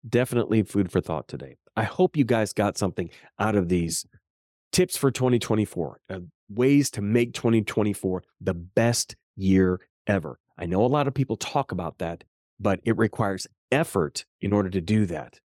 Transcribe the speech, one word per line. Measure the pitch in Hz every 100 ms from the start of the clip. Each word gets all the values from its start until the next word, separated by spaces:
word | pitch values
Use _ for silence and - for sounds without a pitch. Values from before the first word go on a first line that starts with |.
| 117
Definitely | 113 107 120 - 110
food | 98 101 92
for | 92
thought | - 80 -
today. | 65 67 - _ -
I |
hope | 107 - 180 151
you |
guys | 120 117 107
got | - 101 -
something | 98 - 85 - - -
out | 104 104
of | 87
these | 90 82 82 - _ _ _ _ _ _
tips | - - -
for | 139
twenty | - 127 120
twenty-four, | - 107 104 - 73 - _
uh, | 95 87 _ _
ways | 104 127 143 135
to | -
make | 101 117 120
twenty | - 117 113
twenty-four | 101 - 104 98 98 92 _ _
the | 95
best | 85 90 - 117 120 - - _ -
year | 95 95 92 92 _ _ -
ever. | 101 76 64 _ -
I | 85
know | 92
a | 120
lot | 147 135
of |
people | 127 131 113
talk | - 147 131
about | 90 85 -
that, | 82 82 _ _ _ _
but | 101 92
it | - 104
requires | 110 - 104 95 - _ _
effort | 135 165 - 73 - - _
in | 101
order | 104 98
to | 95
do | 82 107 101
that. | 80 - _ _